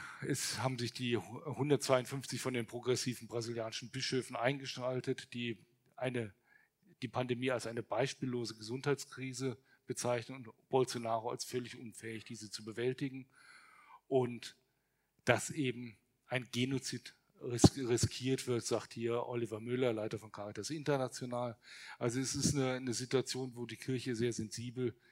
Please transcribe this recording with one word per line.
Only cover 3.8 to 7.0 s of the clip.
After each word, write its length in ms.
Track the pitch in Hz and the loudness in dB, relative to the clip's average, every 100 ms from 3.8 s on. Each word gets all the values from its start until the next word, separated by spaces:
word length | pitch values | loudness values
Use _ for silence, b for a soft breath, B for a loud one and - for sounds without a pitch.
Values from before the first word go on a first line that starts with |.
| 117 | -6
Bischöfen 460 | 131 - 131 113 117 | -4 0 0 0 2
eingeschaltet, 960 | 120 139 131 - 123 127 135 131 - | 2 2 -4 -4 -2 0 -2 -4 -4
die 240 | 123 120 113 - _ _ - | -4 -4 -4 -10 _ _ -4
eine, 360 | 127 123 107 - b b b _ _ - | -2 -2 -4 -8 b b b _ _ -10